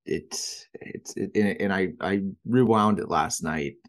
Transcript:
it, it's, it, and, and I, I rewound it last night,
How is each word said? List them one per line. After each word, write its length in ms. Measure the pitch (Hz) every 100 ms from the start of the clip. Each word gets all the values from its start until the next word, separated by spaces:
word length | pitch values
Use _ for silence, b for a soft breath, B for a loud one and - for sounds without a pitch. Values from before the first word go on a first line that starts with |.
it, 320 | - 82 - - - - -
it's, 420 | - - - - -
it, 140 | 98
and, 260 | 107 101 -
and 120 | 98
I, 160 | 95 92 78
I 200 | 90 101 98 95 -
rewound 540 | 123 117 110 104 101
it 80 | -
last 320 | 78 78 -
night, 320 | 78 78 71 -